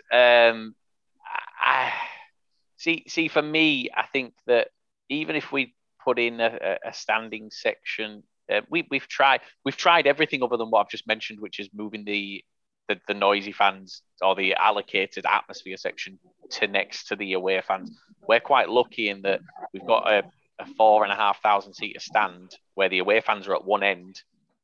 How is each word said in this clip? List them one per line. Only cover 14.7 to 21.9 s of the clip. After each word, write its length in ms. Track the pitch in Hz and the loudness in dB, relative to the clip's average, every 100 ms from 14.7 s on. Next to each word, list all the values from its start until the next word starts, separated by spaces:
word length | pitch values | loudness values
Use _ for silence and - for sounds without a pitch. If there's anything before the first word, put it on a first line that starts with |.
| 101 - 101 95 - 98 | 0 -2 -4 -4 -4 -2
atmosphere 520 | 104 - 95 95 95 | -2 -2 -16 -14 -10
section 420 | 92 - 95 95 _ _ - | -10 -10 -14 -16 _ _ -14
to 160 | - 104 | -6 -2
next 400 | 98 92 - - | -2 -4 -10 -10
to 80 | 101 | -8
the 180 | 98 | -4
away 260 | 92 92 95 - | -4 -2 -2 -2
fans. 240 | 95 92 - _ _ - | -6 -8 -20 _ _ 0
We're 120 | 117 | 2
quite 300 | - 131 90 | 4 2 2
lucky 400 | 117 120 - 107 | 2 0 -2 -6
in 140 | 98 | -4
that 180 | 98 95 - - - | -2 -4 -6 -18 -16
we've 120 | 95 - | -10 0
got 200 | 113 - | 0 2
a, 160 | 104 - _ _ - | 0 0 _ _ -20
a 60 | 92 - | -10 2
four 260 | 110 107 | 4 6
and 80 | 104 | 2
a 40 | 101 | 0
half 260 | 104 98 | 0 0
thousand 320 | 110 101 98 | 0 0 -2
seater 260 | - 104 | -12 -12